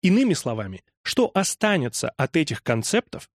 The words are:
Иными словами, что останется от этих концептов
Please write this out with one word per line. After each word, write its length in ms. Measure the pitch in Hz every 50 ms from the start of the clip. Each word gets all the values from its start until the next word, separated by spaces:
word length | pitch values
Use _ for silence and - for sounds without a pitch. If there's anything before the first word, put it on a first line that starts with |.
| -
Иными 320 | 185 185 233 269 233 170
словами, 480 | - - 131 117 110 104 95 95 92 _ _ _ _ _
что 280 | - - - 247 - _
останется 760 | 190 190 - - _ - 214 208 175 131 120 - - - 117
от 260 | - - 139 - -
этих 260 | 170 156 - 117 - _
концептов 680 | - 120 117 110 - - 220 - _ - - - _ _